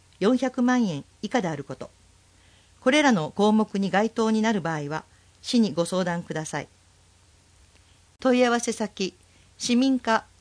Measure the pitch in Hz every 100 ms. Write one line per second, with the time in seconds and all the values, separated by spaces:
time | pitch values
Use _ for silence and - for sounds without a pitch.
0 | _ _ 190 254 254 254 247 247 208 143
1 | - _ 208 247 175 143 135 131 - _
2 | _ _ _ _ _ _ _ _ 254 294
3 | 285 196 151 - 208 220 214 196 196 190
4 | 220 - 220 220 220 208 165 151 143 156
5 | - _ _ _ - 247 202 170 170 185
6 | 180 175 165 156 156 151 143 _ _ _
7 | _ _ _ _ _ _ _ _ _ _
8 | _ _ 262 247 247 233 240 220 208 -
9 | 185 _ _ _ _ _ - 240 269 254
10 | 233 220 - _